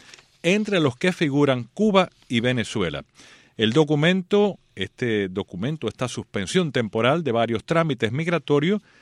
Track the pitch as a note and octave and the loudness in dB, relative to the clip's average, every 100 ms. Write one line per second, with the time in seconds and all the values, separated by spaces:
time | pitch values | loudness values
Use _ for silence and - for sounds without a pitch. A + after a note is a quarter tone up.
0 | - - - _ E3 G3+ G#3 G3 C#3+ - | -16 -20 -20 _ 0 0 0 0 0 0
1 | F3+ F3+ D#3+ C#3 C#3+ B2+ A#2 - G#3+ F#3+ | -2 0 0 2 2 2 -2 -2 2 4
2 | F3 _ - A#2+ A#2+ B2+ G#2 A2+ F2 C#2+ | 2 _ -4 0 2 0 -2 -4 -4 -6
3 | - _ - - _ - A2 B2+ D3+ D3+ | -12 _ -20 -20 _ -2 2 4 2 2
4 | D#3+ F#3+ F3+ G#3 G#3 - _ - F#2+ - | 2 0 0 2 2 -2 _ -10 -10 -6
5 | B2 G#2+ G2 F#2 F#2+ F2+ A#2 D#3 A2+ - | -2 0 -2 -4 -8 -6 -6 -4 -6 -6
6 | B2 - A2+ G#2+ F#2 F#3 E3+ C3 A2 A2+ | -8 -8 -8 -8 -4 -2 0 -2 -2 0
7 | A#2 D#3+ D3 A2+ A2+ A2+ - E3 E3 C3+ | 2 2 0 0 0 -2 -2 -2 0 -2
8 | A2+ B2+ E3 E3+ - D3 E3 G#3 _ _ | -4 -4 -4 -4 0 0 0 -2 _ _